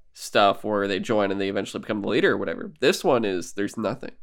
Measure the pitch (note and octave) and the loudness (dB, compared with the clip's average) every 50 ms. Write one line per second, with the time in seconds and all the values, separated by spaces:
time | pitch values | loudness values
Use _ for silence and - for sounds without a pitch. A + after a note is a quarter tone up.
0 | - - _ - - - - A#2 G2+ G2+ G2 - - G#2+ G#2+ G2+ G2+ G2 G2 F#2+ | -20 -20 _ -16 -14 0 4 6 6 6 4 2 -2 -2 0 0 0 0 -2 -2
1 | G2 G#2+ A2+ G#2+ G2+ G2 G2 G2+ G2 G2 G2 G2+ G2 - - - G2+ - G#2+ G#2 | 0 0 2 2 2 2 0 -2 -2 -2 -2 -4 -4 -4 -8 -10 -6 -4 -4 -4
2 | G2+ G#2 G#2 D3 G3+ E3+ A2 G2 G2+ - - - - G2 - - B2 D3 G3 - | -2 0 0 2 2 2 2 0 -2 -4 -6 -8 -10 -12 -6 0 2 2 2 2
3 | - F3 C3+ A#2 A2+ G2+ F#2 F2 E2+ - - G2+ G2+ F#2+ - A#2 G#2+ F#2+ A2+ - | 2 2 2 2 2 0 -2 -2 -4 -6 -6 -4 -4 -4 -4 -4 -4 -4 -4 -4
4 | - - - - | -8 -14 -14 -16